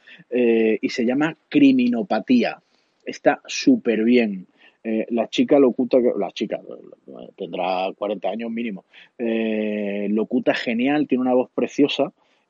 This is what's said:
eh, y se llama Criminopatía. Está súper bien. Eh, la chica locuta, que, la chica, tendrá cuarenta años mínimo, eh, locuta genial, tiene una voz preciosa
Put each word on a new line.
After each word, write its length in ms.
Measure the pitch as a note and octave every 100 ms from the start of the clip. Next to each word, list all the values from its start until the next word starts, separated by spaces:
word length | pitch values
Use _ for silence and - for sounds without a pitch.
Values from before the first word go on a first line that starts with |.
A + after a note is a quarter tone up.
| _ - -
eh, 480 | B2 A#2 A2+ A2 A2
y 80 | B2+
se 160 | -
llama 320 | A#2 C3 D#3 D#3+ -
Criminopatía. 1120 | D3 C#3 C3 B2 A#2+ G3 A3 - B3 F#3 - _ _ _ _
Está 360 | - - D#3 C#3 -
súper 580 | - - B2 B2 A2
bien. 420 | A2+ B2 A2+ F#2+ F2 _ _ _
Eh, 220 | A2+ A2 -
la 180 | A#2 G#2+
chica 300 | - B2 C#3+
locuta, 400 | C3 G#2+ B2 C3+
que, 140 | A#2+ -
la 140 | F2+
chica, 300 | - A2 - - - - - - B1+ A#1+ -
tendrá 520 | E2 E2 F2+ F#2 F#2+ -
cuarenta 300 | G#2 G2+ F#2+
años 220 | G#2+ A#2
mínimo, 340 | A2+ A#2 F#2+ - - - -
eh, 880 | A#2 A2+ A2+ G#2+ G#2+ G#2 G#2 G2+ G2+
locuta 440 | G#2+ G#2+ B2+ A#2
genial, 520 | - - A#2 C3 D3 C#3+
tiene 140 | B2+
una 120 | B2+
voz 160 | B2+ B2
preciosa 580 | - A#2+ - C#3+ - C#3 - _ _ _